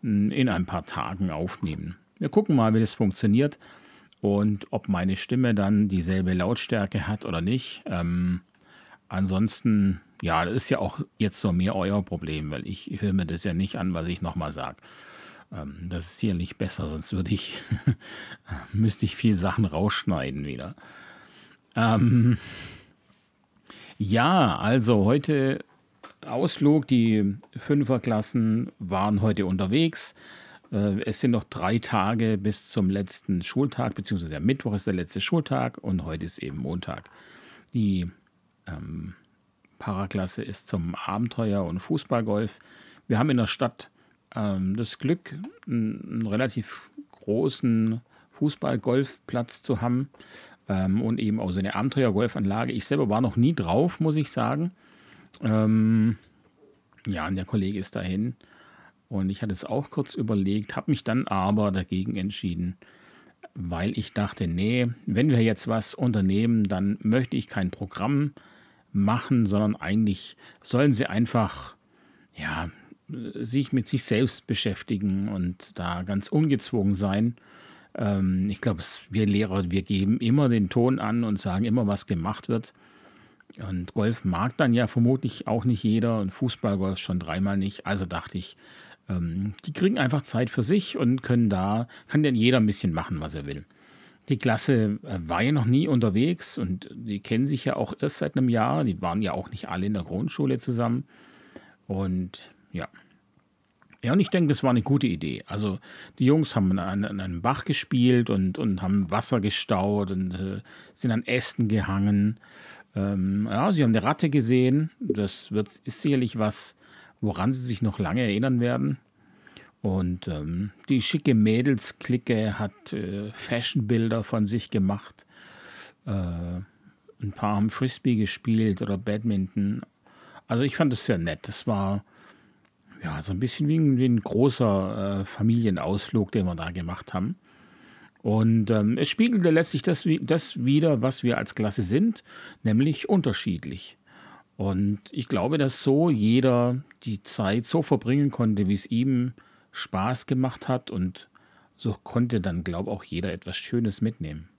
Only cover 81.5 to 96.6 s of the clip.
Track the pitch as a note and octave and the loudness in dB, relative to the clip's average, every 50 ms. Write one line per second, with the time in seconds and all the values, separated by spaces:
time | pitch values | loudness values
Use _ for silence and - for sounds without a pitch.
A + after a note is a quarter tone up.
81.5 | F2+ G2 A2 A#2 G#2+ B2+ A#2 G2+ G2+ G2 - - G#2 E2 E2 F2+ - - - - | -2 0 0 2 2 2 2 2 0 -2 -2 -4 -2 -2 -2 -4 -4 -6 -4 -2
82.5 | A#2 A2+ A2+ - _ _ _ - _ - - - - - - _ _ _ _ _ | -2 -2 -2 -6 _ _ _ -20 _ -20 -20 -20 -20 -20 -20 _ _ _ _ _
83.5 | - - - F#2 F#2 F2+ F2 - - A2+ G#2 A2 A#2 - - F#2+ F2+ E2+ G2+ B2 | -16 -14 -8 -6 -6 -6 -6 -4 -2 0 0 0 0 0 -2 -2 0 0 0 -2
84.5 | - - D#3+ B2+ A#2 A#2 A#2+ G#2+ - B2 A#2 A#2+ C3 C3 - B2 - - - - | 0 2 2 4 4 4 2 2 2 4 4 4 4 2 0 -4 -6 -6 -4 -2
85.5 | A2+ A#2 G2+ B2+ A#2+ G2+ - A2 G#2+ A2+ A2+ A#2 A2+ A2 G2+ F#2+ - - - B2+ | -2 0 0 0 -2 0 2 2 2 2 2 0 0 0 -2 -4 -4 -2 -4 -4
86.5 | - - - A2 G2+ F#2+ F#2+ F#2+ F#2+ F#2 - - F2+ F2+ E2+ D#2+ D#2 F#2 F#2+ G2 | -4 -2 -2 0 0 0 0 -2 -2 -4 -4 -2 -4 -4 -2 -2 -2 -2 0 0
87.5 | G2 - F#2+ G2 - - - - G2+ G2 F#2+ F2 F2 E2+ - - - F#2 F2+ - | 0 0 -2 -2 -4 -6 -4 -4 -2 -2 -2 -4 -6 -6 -8 -6 -10 -10 -10 -10
88.5 | - _ - - - - - - - _ _ - G2+ F2+ E2+ E2+ E2 F#2 G2 G#2+ | -14 _ -20 -20 -20 -20 -20 -20 -20 _ _ -6 -4 -2 -2 -2 -2 -4 -4 -4
89.5 | G2+ - - - D3+ - F3+ G3 A3 - C3 B2 C3+ D3 - - - A#2 B2+ A#2 | -6 -8 -10 -10 -4 0 2 2 2 2 0 0 0 -2 -2 -2 0 0 0 0
90.5 | - - A#2 G#2+ F3 G#3 F#3 - - - - A#2 B2+ B2+ - - B2 A#2+ A#2 G#2+ | 0 -2 0 2 2 0 0 -2 -4 0 2 2 2 0 0 2 2 4 4 4
91.5 | G2+ F#2 F#2 G2 G#2 A2 A#2+ - - - - _ - D3 D3+ D3 B2+ A#2 A2 A#2+ | 2 2 0 0 0 0 -2 -4 -10 -20 -18 _ 0 2 2 2 2 4 4 6
92.5 | B2 B2+ A2 G#2+ G2 - - G2 D#2+ E2 - - F#2 D#2 D#2 D#2 D2+ D#2 C#2+ C#2+ | 6 6 4 4 2 0 0 0 0 0 -4 -4 -6 -6 -6 -8 -8 -8 -8 -8
93.5 | C#2 C#2+ - _ _ _ _ - - - - - _ _ _ - C#3+ A2 - B2+ | -10 -10 -12 _ _ _ _ -20 -20 -20 -20 -20 _ _ _ -4 -4 0 2 2
94.5 | A2 A2 - - C3+ A#2 A2 G#2 G#2 - - - G2 F#2 E2+ D#2 D#2 E2+ - - | 2 2 2 4 4 4 4 2 0 -2 -6 -8 -8 -8 -4 -2 0 2 2 2
95.5 | D#3+ D3 A2+ A2 B2 C3+ E3 - C#3+ B2 A2+ A2 F2+ G#2 B2+ D#3+ F3 D#3+ - - | 2 2 4 4 4 4 4 2 2 4 4 4 4 4 2 2 0 -2 -4 -6
96.5 | - - | -4 -4